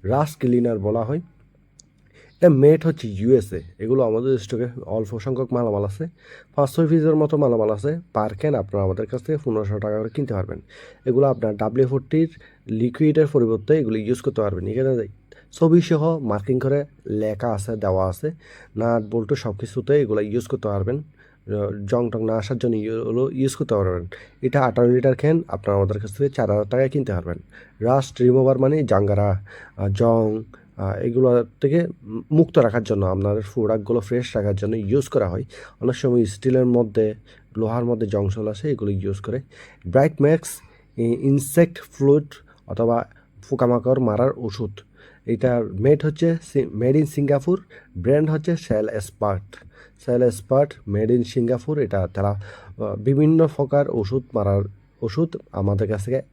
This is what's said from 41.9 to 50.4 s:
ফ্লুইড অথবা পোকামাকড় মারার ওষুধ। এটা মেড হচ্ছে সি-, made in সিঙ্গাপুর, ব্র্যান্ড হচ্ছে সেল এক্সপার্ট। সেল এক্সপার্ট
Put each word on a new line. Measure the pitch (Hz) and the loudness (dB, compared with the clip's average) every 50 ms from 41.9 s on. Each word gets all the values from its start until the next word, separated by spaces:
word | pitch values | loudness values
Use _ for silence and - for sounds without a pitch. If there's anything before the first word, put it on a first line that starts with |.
ফ্লুইড | - - 139 139 143 151 151 147 - - - _ _ _ _ | -6 0 4 4 4 4 2 -4 -18 -20 -20 _ _ _ _
অথবা | - 95 98 117 117 117 117 - - _ _ _ _ _ - - - | -10 -4 0 0 2 2 0 -2 -6 _ _ _ _ _ -20 -8 -8
পোকামাকড় | 135 120 127 120 123 120 - 123 131 135 | -2 0 2 2 2 2 2 0 0 2
মারার | 131 113 104 104 123 135 - | 2 0 2 2 0 0 -2
ওষুধ। | - 123 110 101 - 117 101 104 - - _ _ _ - - - _ _ | -4 -8 -8 -6 -6 -8 -8 -8 -14 -20 _ _ _ -20 -20 -20 _ _
এটা | 113 113 101 - 127 123 120 110 98 95 95 | -4 -4 0 0 0 0 0 -2 -4 -6 0
মেড | 110 135 151 147 151 | 2 2 2 4 2
হচ্ছে | 156 156 - 165 170 165 165 - - - | -4 -2 0 0 0 0 -2 -6 -4 -2
সি-, | 139 127 - - 107 | -2 -2 -2 -4 -2
made | 120 127 135 | 0 2 4
in | 156 151 | 2 2
সিঙ্গাপুর, | 151 - 147 143 135 143 139 135 175 180 190 - _ - - _ _ - | 0 -2 -2 0 0 0 0 2 -2 -2 -2 -4 _ -20 -20 _ _ -12
ব্র্যান্ড | 90 85 117 139 147 156 156 | -4 0 2 2 2 2 2
হচ্ছে | 156 156 156 180 170 | 0 -2 -2 -2 -4
সেল | - - - 117 107 107 110 | -4 -2 -2 -2 -2 -2 -2
এক্সপার্ট। | 113 107 98 - - _ 107 104 98 95 98 - - - - - _ - - _ _ _ - | -4 -8 -8 -10 -6 _ -2 -2 -2 -2 -6 -12 -20 -20 -20 -20 _ -20 -20 _ _ _ -4
সেল | - 123 123 | -2 2 2
এক্সপার্ট | 123 120 104 - | 2 2 0 -2